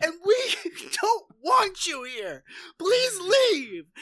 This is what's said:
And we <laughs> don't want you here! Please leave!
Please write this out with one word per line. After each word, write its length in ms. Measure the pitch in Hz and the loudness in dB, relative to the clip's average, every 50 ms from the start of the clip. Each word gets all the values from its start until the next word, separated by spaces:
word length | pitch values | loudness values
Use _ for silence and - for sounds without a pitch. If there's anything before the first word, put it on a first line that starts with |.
And 120 | - 330 330 339 349 | -4 -4 -4 0 2
we 100 | 392 453 508 523 480 - - - | 2 2 4 2 -2 -4 -4 -6
<laughs> 260 | 339 - - - - - - | -8 -10 -12 -12 -8 -6 -2
don't 220 | - 427 466 415 - _ _ _ | 0 0 0 0 -2 _ _ _
want 420 | 240 320 523 508 440 392 370 - - | 0 2 4 4 4 2 -2 -4 -6
you 180 | 339 302 262 247 | -6 -6 -6 -8
here! 400 | 254 254 226 202 180 147 131 _ - - - - 349 - - | -10 -10 -10 -10 -10 -10 -12 _ -20 -20 -20 -20 -18 -10 -4
Please 420 | 339 381 480 494 508 508 440 392 | 0 2 4 4 2 2 -2 -2
leave! 640 | 359 370 466 539 523 480 381 285 254 220 190 170 151 _ - - | 0 4 4 6 6 4 2 0 -2 -6 -10 -12 -14 _ -20 -20